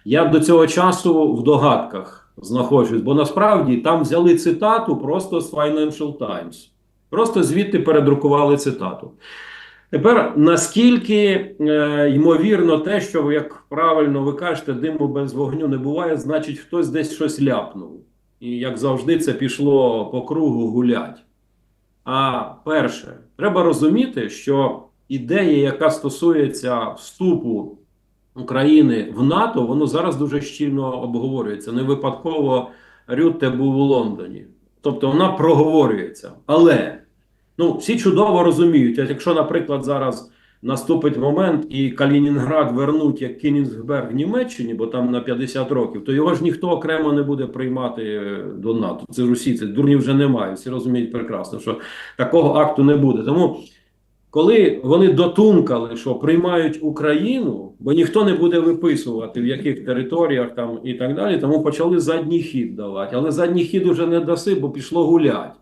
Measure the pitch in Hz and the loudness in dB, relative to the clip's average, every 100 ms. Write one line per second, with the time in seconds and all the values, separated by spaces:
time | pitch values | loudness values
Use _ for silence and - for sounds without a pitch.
0 | 104 147 165 156 156 170 156 180 180 180 | 0 2 4 4 6 6 6 4 2 2
1 | 180 160 147 120 127 139 143 117 - 95 | 2 2 2 2 2 4 4 2 -2 -10
2 | 92 - _ - - 123 120 139 110 113 | -14 -20 _ -18 -6 -2 2 4 4 0
3 | 113 143 143 190 208 196 131 120 147 165 | 0 0 2 2 2 2 2 0 2 0
4 | 143 170 175 165 170 160 208 226 226 143 | 2 2 4 4 2 0 0 0 -2 -4
5 | 139 185 185 170 - 151 147 151 151 151 | -2 -4 -4 -6 -4 -2 -2 0 -2 -4
6 | 147 143 110 87 85 - _ _ _ _ | -8 -8 -8 -8 -12 -18 _ _ _ _
7 | - 175 233 214 135 165 202 180 160 151 | -6 0 0 2 2 0 0 0 4 4
8 | 139 139 143 143 143 143 139 - 95 - | 4 4 2 2 4 2 0 -4 -8 -10
9 | 67 _ - - - - - _ - 147 | -16 _ -20 -20 -20 -20 -20 _ -6 2
10 | 220 226 - 147 156 165 - 214 247 233 | 4 4 2 4 4 4 0 4 4 4
11 | 196 208 202 185 190 - 151 151 147 147 | 2 2 2 0 -4 -4 0 2 0 2
12 | 147 139 165 160 202 196 170 156 170 202 | 2 4 4 4 2 2 2 2 0 -4
13 | 170 170 143 147 151 - - 147 165 156 | -2 -2 0 -2 -4 -16 -10 -2 0 2
14 | 147 139 139 143 175 151 - 123 156 156 | 2 0 -2 -4 -6 -6 -6 -4 -4 -2
15 | 139 139 139 131 135 151 151 135 135 160 | -2 -2 -4 -4 -4 -4 -4 -4 -4 -4
16 | 170 147 131 156 151 - - 175 139 156 | -4 -4 -4 -4 -4 -12 -6 -4 -2 -2
17 | 151 - 151 - 139 120 - 98 82 - | -6 -4 -4 0 0 0 -6 -14 -18 -20
18 | _ _ _ _ 120 120 131 113 135 127 | _ _ _ _ -10 -8 -6 -4 -2 -2
19 | 139 165 139 120 135 - 143 139 123 113 | 0 0 0 -2 -4 -2 2 4 4 0
20 | 101 127 123 156 151 117 113 117 123 107 | -4 -8 -6 -2 0 0 -2 0 0 0
21 | - - _ _ _ _ _ _ _ _ | -4 -16 _ _ _ _ _ _ _ _
22 | 123 135 135 123 - - 151 156 123 - | -6 -2 0 -2 -8 -10 -4 -2 -2 -6
23 | - - _ - 196 180 170 143 156 214 | -16 -20 _ -4 -2 2 0 2 2 2
24 | 254 143 104 - - 139 127 - - _ | 0 -4 -8 -8 -2 0 0 -4 -16 _
25 | - 135 120 196 175 143 139 - 151 - | -10 -10 -2 0 2 2 2 2 0 0
26 | 139 - 170 156 135 - 123 120 110 - | -6 -2 0 2 0 -2 -4 -4 -4 -10
27 | - - 185 - 120 104 101 - _ _ | -18 -4 0 0 -2 -6 -8 -16 _ _
28 | _ _ _ 127 123 131 143 156 131 113 | _ _ _ -16 -6 0 4 6 6 2
29 | 98 101 139 180 233 233 117 143 143 156 | -4 -2 2 2 0 -2 -2 0 0 0
30 | 175 135 147 143 143 - 147 139 131 127 | -2 -2 -2 -4 -6 -6 -4 -2 -4 -6
31 | 120 120 131 131 104 101 - 117 131 139 | -6 -4 -4 -4 -6 -8 -8 -4 -2 -2
32 | 135 - 165 156 139 127 120 - _ _ | -2 -6 -6 -2 0 0 -4 -16 _ _
33 | - 127 165 156 131 123 139 135 139 127 | -6 0 0 2 -2 0 0 2 2 2
34 | 107 87 90 98 - _ _ _ 147 123 | 0 -6 -12 -16 -20 _ _ _ -6 -2
35 | 135 151 185 - 160 147 156 156 127 101 | 0 2 2 2 4 4 4 4 2 0
36 | 85 - - - - 160 170 123 87 - | -6 -14 -20 -14 0 6 6 6 0 -10
37 | _ _ _ _ _ - 165 - - 233 | _ _ _ _ _ -2 -2 -2 -2 0
38 | 196 180 208 180 170 147 170 151 120 117 | 2 4 2 4 2 4 4 4 2 0
39 | 131 135 180 160 156 170 143 139 123 139 | -4 -4 -2 -2 0 -2 -4 -6 -4 -4
40 | 131 113 - _ _ _ 120 135 - 165 | -4 -6 -14 _ _ _ -8 -6 -2 0
41 | 147 123 139 160 185 151 - 135 135 120 | 0 0 0 0 0 0 -4 -4 -4 0
42 | 139 143 143 143 127 156 127 120 139 156 | 2 2 2 0 0 0 0 0 0 0
43 | 147 131 123 - 139 143 131 107 117 139 | 0 -2 -8 -4 -2 0 -2 -6 -6 -6
44 | 120 127 170 247 240 - 117 107 113 127 | -4 -4 -2 -2 -4 -6 -8 -4 -4 -2
45 | 123 123 123 120 131 135 131 135 117 104 | -2 -2 -4 -4 -4 -4 -2 -2 -2 -6
46 | 120 135 165 165 165 - 180 156 160 160 | -2 0 0 0 -2 -2 -2 -2 -2 -2
47 | 151 143 143 135 127 127 127 127 123 117 | 0 0 0 -4 -6 -6 -6 -4 -6 -6
48 | 110 104 101 98 98 98 107 117 95 85 | -6 -6 -6 -8 -10 -8 -4 -2 -4 -6
49 | - 127 123 120 135 113 104 110 139 139 | -10 -2 0 0 0 -2 -4 0 4 4
50 | 123 139 139 117 95 95 127 127 123 123 | 4 2 2 0 -2 -8 -8 -6 -2 -2
51 | 117 120 - 107 - 107 117 113 - - | -2 -6 -6 -8 -8 -8 -6 -8 -10 -16
52 | - - 123 165 143 147 151 - 139 143 | -14 -6 2 4 4 4 2 4 4 4
53 | 135 110 131 165 175 - - _ _ _ | 4 2 0 2 0 -2 -16 _ _ _
54 | _ _ _ 151 185 226 170 - 127 170 | _ _ _ 2 4 6 4 2 2 4
55 | 185 135 175 196 214 175 131 117 117 117 | 6 4 2 4 6 6 4 -2 -4 -6
56 | 135 120 143 170 180 170 156 151 156 143 | -6 -2 2 2 2 0 0 -2 -6 -2
57 | 151 151 214 262 170 98 - - 135 160 | 0 0 0 -2 -4 -6 -12 -8 0 2
58 | 165 220 202 156 170 170 165 165 170 139 | 2 2 2 2 2 2 2 2 0 0
59 | 127 113 113 123 120 - 139 127 127 123 | -4 -8 -6 -4 -4 -2 -4 -4 -4 -6
60 | 127 165 160 131 117 - 117 113 127 120 | -2 0 0 0 -2 -6 -8 -8 -8 -6
61 | 127 151 202 170 139 156 156 151 170 175 | -6 -4 -2 -2 0 0 0 -2 0 0
62 | 143 165 160 170 - 135 101 98 101 95 | 0 -2 -2 -2 -2 -6 -6 -8 -10 -8
63 | 98 123 156 139 170 175 170 190 170 170 | -6 -4 -2 -2 0 0 0 0 0 0
64 | 170 170 151 165 202 175 139 143 - 170 | 0 0 0 -2 -2 -2 -4 -8 -4 0
65 | 156 165 139 98 - - | 4 4 2 -2 -8 -18